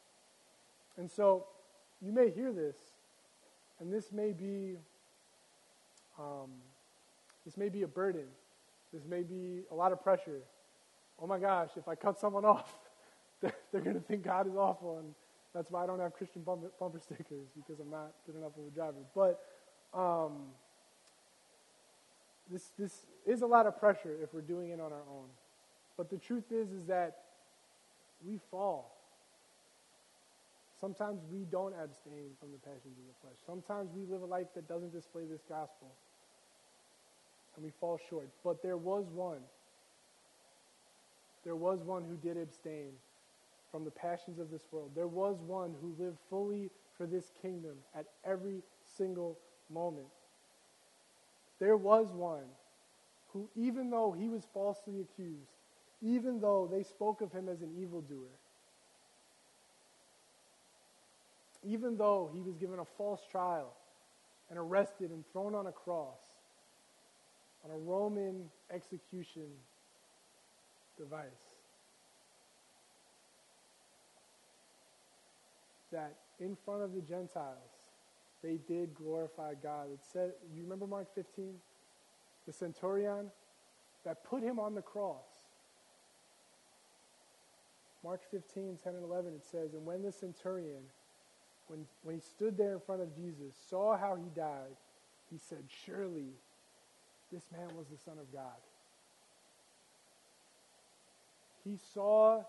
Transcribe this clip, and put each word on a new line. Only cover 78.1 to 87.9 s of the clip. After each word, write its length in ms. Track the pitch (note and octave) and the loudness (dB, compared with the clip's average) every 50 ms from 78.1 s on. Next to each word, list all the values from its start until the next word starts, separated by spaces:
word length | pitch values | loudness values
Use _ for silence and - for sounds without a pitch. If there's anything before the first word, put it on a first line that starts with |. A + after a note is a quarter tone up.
| - - - - - - | -20 -20 -20 -20 -16 -8
they 160 | - E3 D#3+ D#3+ - | -4 -4 -4 -2 -2
did 260 | - E3+ F3 F3 E3 | -2 -2 -2 -2 -4
glorify 640 | D3 D#3 D#3 D#3 D#3+ E3 D#3+ D#3 - E3 D#3 D3+ D3 C#3 | -6 -6 -4 -2 -2 -2 -2 -4 -4 -6 -6 -6 -6 -6
God. 240 | D3+ D3 D3+ D3 C#3+ C#3+ | -6 -6 -4 -4 -6 -8
It 80 | C#3 C#3 - - | -10 -12 -12 -6
said, 200 | - F3+ F3+ F3+ F3+ - F3+ E3 | -2 0 0 0 -2 -6 -14 -12
you 120 | D#3 E3 E3+ | -12 -10 -8
remember 240 | F3 F#3 F#3+ G3+ G3 | -8 -6 -6 -6 -4
Mark 260 | G3+ G3+ F#3 - - | -4 -6 -6 -6 -6
fifteen? 400 | G3 F3 - - G3+ F#3+ F#3+ F#3+ F3 - - - - - - - - - - - - - - - - - | -8 -8 -6 -8 -8 -8 -8 -10 -14 -18 -20 -20 -20 -20 -20 -20 -20 -20 -20 -20 -20 -20 -20 -20 -18 -14
The 80 | E3 | -12
centurion 800 | D3+ - F3+ E3+ D#3+ - F3+ F#3+ G3 G3+ G#3 G#3 G3+ G3+ G3+ G3 - - - - - - - - - - - - - - - | -8 -6 -6 -6 -4 -2 -2 0 2 2 2 2 0 -2 -4 -8 -12 -18 -20 -20 -20 -20 -20 -20 -20 -20 -20 -20 -18 -8 -6
that 200 | E3+ D#3+ - - | -6 -6 -6 -6
put 180 | - A#3+ C4+ | -4 -2 0
him 160 | A3+ A#3+ B3 A3+ | 0 0 0 0
on 160 | G#3 G#3 G#3+ | 0 -2 -2
the 80 | G3+ | -4
cross. 460 | - - - G#3 G3+ F#3 D3 C3+ - - - - - - - - - - - - - - - - - - - - - - - - - - - - - - - - - - - - - - - - - - - - - - - - - - - - - - | -6 -6 -4 -2 -2 -2 -4 -6 -10 -18 -20 -20 -20 -20 -20 -20 -20 -20 -20 -20 -20 -20 -20 -20 -20 -20 -20 -20 -20 -20 -20 -20 -20 -20 -20 -20 -20 -20 -20 -20 -20 -20 -20 -20 -20 -20 -20 -20 -20 -20 -20 -20 -20 -20 -20 -20 -20 -20 -20 -20 -20 -20